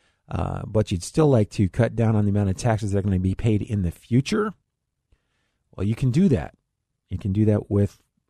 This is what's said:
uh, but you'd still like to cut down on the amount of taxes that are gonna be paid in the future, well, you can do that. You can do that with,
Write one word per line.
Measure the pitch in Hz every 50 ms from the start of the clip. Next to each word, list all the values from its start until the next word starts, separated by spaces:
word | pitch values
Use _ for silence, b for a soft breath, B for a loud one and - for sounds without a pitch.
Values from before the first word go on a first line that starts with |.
| _ _ _ _ _ -
uh, | - - 90 - - - -
but | - 101 107 107 -
you'd | 107 87 -
still | - - 165 156 147
like | 135 113 107 -
to | - - 104 90
cut | - - 117 113 110
down | 113 117 110 113
on | 107 104
the | 101
amount | 98 104 104 98
of | 92
taxes | - - 123 110 101 110 101 98
that | 101
are | 95
gonna | 104 95 92
be | 92 95 92
paid | - - 120 107 101
in | 104 - 113 104 92
the | 85
future, | - - _ - 113 123 139 - 208 220 214 214 175 _ _ _ _ _ _ _ _ _ _ _ _ _ _ _ _ _ _ _ _ _ _ _ _
well, | - 95
you | 104 117
can | - 135 127
do | 117 151 196 196
that. | 131 85 67 - - _ _ _ _ _ _ _ _ _ _ -
You | - 92
can | - 101 92
do | 104 107
that | 107 104 107 - -
with, | 104 101 101 98 - _ _ _ _ _ _